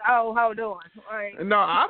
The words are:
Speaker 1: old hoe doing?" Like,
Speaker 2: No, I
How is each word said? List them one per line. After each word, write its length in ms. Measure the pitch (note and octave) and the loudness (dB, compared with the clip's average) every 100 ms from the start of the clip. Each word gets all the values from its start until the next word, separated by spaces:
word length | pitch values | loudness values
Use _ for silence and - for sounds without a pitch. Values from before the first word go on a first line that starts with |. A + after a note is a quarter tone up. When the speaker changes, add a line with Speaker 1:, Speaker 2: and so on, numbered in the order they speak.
| G#3+ | 0
Speaker 1:
old 260 | B3 A3+ A3+ | 2 2 0
hoe 180 | A#3 | 0
doing?" 240 | G#3+ A3 F3+ E3+ G#3+ G#3 | -2 -8 -8 -14 -20 -12
Like, 340 | G#3+ G3+ G3+ F#3+ | -10 -10 -6 0
Speaker 2:
No, 100 | G#3 | 2
I 300 | F3 F3 | 4 2